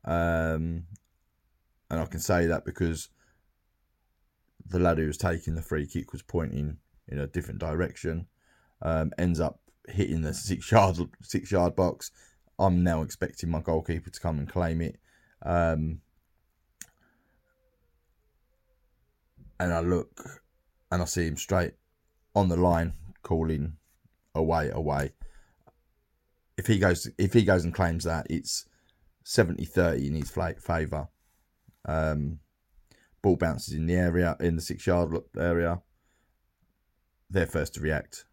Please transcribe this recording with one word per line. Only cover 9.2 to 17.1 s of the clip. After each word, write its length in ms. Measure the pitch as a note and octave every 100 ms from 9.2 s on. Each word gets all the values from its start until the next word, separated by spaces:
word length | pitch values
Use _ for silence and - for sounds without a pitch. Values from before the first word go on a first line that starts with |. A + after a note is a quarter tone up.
| F2+ D#2+
up 200 | D#2+ - _ _ -
hitting 360 | F#2 G2+ E2
the 120 | D#2
six 360 | - - F2 -
yard, 260 | A2+ F#2+ E2+ E2+ -
six 300 | - F#2+ -
yard 240 | F#2+ F2 D#2+
box. 340 | F2+ - - _ - _ _ -
I'm 240 | F#2+ F2+
now 200 | F2+ D#2+
expecting 480 | D#2+ - F2+ - E2+
my 100 | E2
goalkeeper 500 | D#2+ D#2+ D#2 D#2+ -
to 100 | -
come 180 | E2 D2+
and 100 | C#2+
claim 320 | F2+ F2 D#2+
it. 180 | E2+ - _ _ _ _
Um, 580 | - F2 E2 D#2 D#2 D#2+ _ _ _ _ _ _ _ _ - _ _